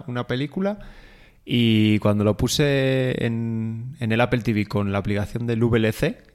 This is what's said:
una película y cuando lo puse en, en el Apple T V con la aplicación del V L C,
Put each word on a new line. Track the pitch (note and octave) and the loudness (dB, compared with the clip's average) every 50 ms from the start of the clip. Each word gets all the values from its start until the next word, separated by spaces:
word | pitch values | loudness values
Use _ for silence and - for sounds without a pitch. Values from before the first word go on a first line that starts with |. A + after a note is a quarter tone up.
| - - | -8 -8
una | B2 B2 A#2+ - | -6 -6 -4 -4
película | B2 B2+ D3 C#3+ - F#3+ F#3+ G3 G#3 G3+ - - - - - - - - - - - _ _ | -4 -4 -4 -4 -4 -2 -2 -2 -4 -6 -10 -18 -20 -20 -20 -20 -20 -20 -20 -20 -20 _ _
y | - - A#2+ A#2 A2+ A2 A2 G#2+ G#2+ G#2+ G#2 | -2 0 2 4 4 4 4 4 4 4 4
cuando | - G#2+ G#2 G#2 G#2 | 2 2 2 2 2
lo | G#2+ G#2 - | 2 2 2
puse | B2+ A#2+ - - D3 C#3+ C#3 C#3 C3+ C3 C3 C3 C3 B2+ - - - | 0 0 2 2 2 2 2 2 2 2 0 0 0 -2 -2 -2 -2
en, | A#2 A#2 A2+ A#2 A2+ A2+ A2 A2 A2 A2+ A2+ A#2+ B2+ D3 - | -2 -2 -4 -4 -4 -4 -4 -4 -4 -6 -8 -10 -10 -8 -6
en | B2 A2 | -2 0
el | A2+ A2+ | 2 2
Apple | B2 A#2+ B2+ B2 | 2 2 2 0
T | G2+ A#2+ | 0 0
V | A2 G#2+ G2+ - | 0 0 0 0
con | - G#2 G2+ G2 | -2 -2 -2 0
la | G2 G2+ | -2 -2
aplicación | F#2 G2+ G2+ G2+ G#2 - - A2+ A#2 A#2+ | -2 -2 -2 -2 -2 -4 -6 -4 -2 -2
del | A#2 A2 A#2+ | 0 2 2
V | A#2+ A#2+ A2+ | 2 2 2
L | A2 A2 | 2 2
C, | A2 - C#3+ D#3 A#3+ - - - - | 0 0 -2 -2 -2 -6 -14 -10 -4